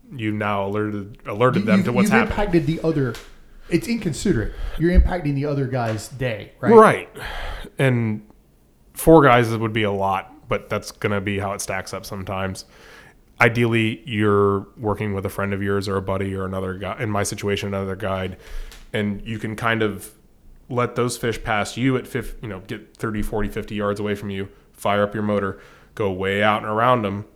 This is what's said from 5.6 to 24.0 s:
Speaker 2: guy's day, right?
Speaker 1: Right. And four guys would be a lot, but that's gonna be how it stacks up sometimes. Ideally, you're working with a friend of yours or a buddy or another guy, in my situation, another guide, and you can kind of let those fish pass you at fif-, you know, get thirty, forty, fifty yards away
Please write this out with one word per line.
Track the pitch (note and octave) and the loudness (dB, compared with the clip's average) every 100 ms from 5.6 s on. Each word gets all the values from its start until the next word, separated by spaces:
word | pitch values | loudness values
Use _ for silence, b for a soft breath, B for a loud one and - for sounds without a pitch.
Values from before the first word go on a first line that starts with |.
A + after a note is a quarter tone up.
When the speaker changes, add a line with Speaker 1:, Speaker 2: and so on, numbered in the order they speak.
| C3 | -2
Speaker 2:
guy's | B2+ A#2 G#2+ - | -2 -2 -4 -8
day, | B2 B2+ G#2+ G#2 - | -6 -6 -6 -10 -4
right? | - | 8
Speaker 1:
Right. | A3+ G#3+ F#2+ - - B B B B B - | 10 10 6 -4 -14 B B B B B 0
And | C3+ A#2+ A2+ G#2+ - - _ _ _ _ _ | 2 4 0 -4 -8 -20 _ _ _ _ _
four | - - D#3+ | -2 8 10
guys | C#3 B2 A#2 A2+ | 10 6 4 0
would | A2+ | -2
be | A2 | 0
a | G#2 | 0
lot, | G2+ G2 F#2+ F#2 - - | 0 0 -2 -4 -20 -6
but | G#2+ - | -6 -4
that's | G#2+ - | -6 -6
gonna | - G#2+ G2+ | -6 -2 -2
be | G2 G2 | -2 -4
how | G2 | -4
it | G2+ | -6
stacks | - F#2+ F#2 G2 | -6 -8 -8 -12
up | G2 | -10
sometimes. | G2+ F#2 F#2+ F#2+ F#2 - B B B B B _ _ | -10 -8 -4 -4 -6 -14 B B B B B _ _
Ideally, | A#2+ A2 A#2 A2+ A2 A#2+ - | 4 4 2 2 2 -2 -6
you're | G#2+ G#2 G2+ G2+ G2 - - | 0 2 4 4 2 -4 -6
working | G#2+ G2 G#2+ | -4 -2 -2
with | G2 F#2+ | -4 -4
a | |
friend | - G2+ | -4 -4
of | G2 | -2
yours | G2 G2+ G2 | -2 -2 -2
or | G2 | -4
a | |
buddy | F#2+ F#2+ G2 F#2+ | -2 -2 -2 -4
or | F#2+ | -6
another | F#2+ F#2+ F#2 | -6 -6 -6
guy, | F#2+ A2 | -8 -6
in | A#2+ | -4
my | G2+ | -2
situation, | G2+ G#2 G#2 G2+ G2+ | -2 -4 -2 -2 -2
another | G2 G2 F#2+ | -4 -4 -6
guide, | G2 F#2+ F#2+ F#2 B B B B B | -4 -4 -4 -8 B B B B B
and | A2+ G#2 G2+ G#2 | -4 -4 -4 -6
you | A2 | -8
can | A2 G#2+ | -6 -4
kind | A#2 A2+ | -2 0
of | G#2+ G2 - - _ _ - - - | 0 -4 -12 -20 _ _ -20 -20 -6
let | B2 A#2+ B2 | -2 -2 0
those | B2 B2 | -2 -2
fish | B2 A2 | -4 -4
pass | - G#2+ G2+ - | -2 -2 -2 -2
you | C3 B2+ | 0 0
at | - | -2
fif-, | B2 G#2+ - | -8 -8 -10
you | A2+ | -10
know, | F#2+ G2 | -12 -10
get | A2+ - _ | -12 -14 _
thirty, | A#2 G#2+ | -4 -2
forty, | G#2 G#2+ G#2 | -2 -2 -2
fifty | A2+ G#2 G#2 | -4 -6 -2
yards | G2+ | -2
away | G2+ | 0